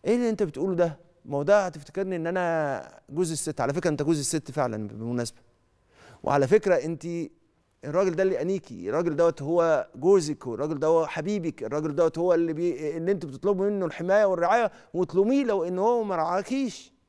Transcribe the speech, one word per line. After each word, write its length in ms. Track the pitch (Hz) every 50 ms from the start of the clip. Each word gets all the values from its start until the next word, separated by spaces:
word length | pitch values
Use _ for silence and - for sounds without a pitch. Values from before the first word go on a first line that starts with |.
| -
إيه 100 | 233 254
اللي 140 | 240 247 226
أنت 140 | 220 - 214
بتقوله 320 | 160 147 131 156 190 185
ده؟ 240 | 165 175 170 156 - - _ _ _ _
ما 120 | - 143
هو 60 | 139 147
ده 220 | 165 202 208 190
هتفتكرني 500 | 180 156 156 143 - - 190 196 190 185
إن 120 | 170 160
أنا 720 | 165 180 185 180 170 165 160 156 143 135 104 65 - - - _ -
جوز 220 | 139 156 185 160
الست. 300 | 160 147 - 160 143 -
على 120 | 127 127 139
فكرة 160 | 156 - 175
أنت 140 | 151 139 147
جوز 160 | 147 165 147
الست 320 | 139 - - 156 - -
فعلًا 360 | 131 151 135 123 110 107 107
بالمناسبة. 500 | 101 107 107 113 117 120 123 120 113 - - _ _ _ _ _ _ _ _ _ _ _ _ - - - - -
وعلى 240 | - 139 143 139
فكرة 280 | 123 196 214 - 196 180
أنت، 300 | 151 139 160 170 151 - 170 170 170 165 - _ _ _ _ _ _ _ _ _ _ -
الراجل 320 | 147 147 180 196 190 170
ده 80 | 170 190
اللي 180 | 190 185 -
أنيكي، 480 | 151 170 196 185 - - 120 90 87 98
الراجل 260 | 113 160 170 170 151
دوت 260 | 143 165 165 - -
هو 480 | 143 143 170 175 165 165 156 135 - - -
جوزك، 520 | 123 131 180 202 190 156 151 147 - -
والراجل 320 | 131 117 101 143 156 156 139
ده 80 | 147
هو 200 | 156 165 165 160
حبيبك، 560 | 147 - 165 151 185 208 202 165 160 - - 110
الراجل 320 | 110 135 151 156 160 143
دوت 220 | 156 170 160 -
هو 160 | 165 170 180 175
اللي 200 | 170 170 165 160
بي-، 440 | 151 170 175 147 123 156 151 156
اللي 140 | 165 165 180
أنت 140 | 202 175 -
بتطلبي 360 | 147 131 135 - 202 202 185
منه 240 | 196 202 208 196 185
الحماية 400 | 160 - - 175 180 190 208 214
والرعاية، 460 | 196 185 170 170 170 208 240 233 196 - - - _ -
وتلوميه 500 | 165 185 - 151 180 196 220 269 277 277
لو 200 | 233 208 196 -
إن 160 | 180 185 185
هو 240 | 196 226 240 240 220
ما 120 | 202 190
رعاكيش. 800 | 170 156 165 175 190 208 - 254 269 277 233 - - - _ _ _ _